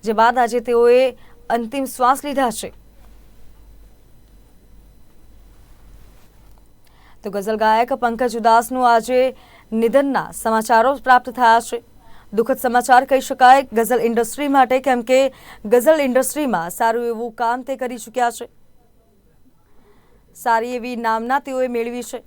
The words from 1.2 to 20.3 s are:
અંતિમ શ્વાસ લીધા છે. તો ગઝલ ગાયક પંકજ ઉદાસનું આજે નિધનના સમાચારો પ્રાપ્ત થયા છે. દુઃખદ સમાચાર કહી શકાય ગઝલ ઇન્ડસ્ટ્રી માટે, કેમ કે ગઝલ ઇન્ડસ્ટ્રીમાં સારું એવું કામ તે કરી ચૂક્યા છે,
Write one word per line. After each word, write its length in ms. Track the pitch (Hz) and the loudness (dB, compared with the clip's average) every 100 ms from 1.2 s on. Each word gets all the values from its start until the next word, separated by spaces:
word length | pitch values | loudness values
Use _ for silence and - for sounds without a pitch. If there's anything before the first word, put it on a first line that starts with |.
| - - - | -20 -20 -6
અંતિમ 360 | 233 226 277 269 | -4 -4 -6 -8
શ્વાસ 400 | - 247 277 285 | -2 0 0 -2
લીધા 260 | 269 254 | -2 -2
છે. 220 | 220 185 - - - - - - - - - - - - - _ - _ - _ _ _ - - - - - - - - - - - - - - - - _ - - _ _ - _ - - | -4 -12 -16 -20 -20 -20 -20 -20 -20 -20 -20 -20 -20 -20 -20 _ -20 _ -20 _ _ _ -20 -20 -20 -20 -20 -20 -20 -20 -20 -20 -20 -20 -20 -20 -20 -20 _ -20 -20 _ _ -20 _ -20 -18
તો 60 | 208 | -10
ગઝલ 260 | 196 196 220 | -8 -6 -2
ગાયક 380 | 220 220 240 | 2 2 0
પંકજ 440 | 262 247 233 254 226 | -2 -4 -2 -4 0
ઉદાસનું 540 | 226 226 233 254 247 | 2 2 2 0 2
આજે 440 | 233 233 254 262 - - - _ | 2 2 0 0 -2 -20 -20 _
નિધનના 600 | 220 226 269 277 240 156 | -2 2 2 2 -2 -6
સમાચારો 640 | - 226 220 220 226 233 277 | -8 -2 -2 2 2 2 0
પ્રાપ્ત 340 | - 247 254 | 2 2 2
થયા 300 | 247 240 226 | 0 4 4
છે. 240 | 233 240 - - - - - | 0 -12 -12 -20 -20 -20 -8
દુઃખદ 240 | 202 233 262 | -4 -2 -2
સમાચાર 480 | 247 240 240 247 262 | 0 0 4 4 4
કહી 160 | 269 | -2
શકાય 420 | - 269 254 269 262 | -2 4 6 6 4
ગઝલ 280 | 220 220 247 | -2 0 0
ઇન્ડસ્ટ્રી 460 | 220 233 226 - 294 | 0 -2 -4 -4 0
માટે, 320 | 277 254 262 | 2 2 2
કેમ 220 | 262 247 | 0 -2
કે 320 | 233 254 269 - - - 214 | 2 2 2 -4 -20 -16 0
ગઝલ 360 | 240 240 320 | 2 4 2
ઇન્ડસ્ટ્રીમાં 680 | 277 247 262 285 294 190 165 | 2 0 -2 -4 -2 -2 -6
સારું 360 | - 226 233 240 | -4 -2 -2 -4
એવું 260 | 220 240 | -6 -10
કામ 320 | 226 233 247 | -6 -4 -4
તે 140 | 247 269 | -6 -8
કરી 200 | 254 247 | -8 -10
ચૂક્યા 340 | 226 233 240 | -10 -4 -4
છે, 180 | 240 240 _ _ _ _ _ _ _ _ _ 262 _ _ - _ _ _ _ _ | -4 -18 _ _ _ _ _ _ _ _ _ _ _ _ -20 _ _ _ _ _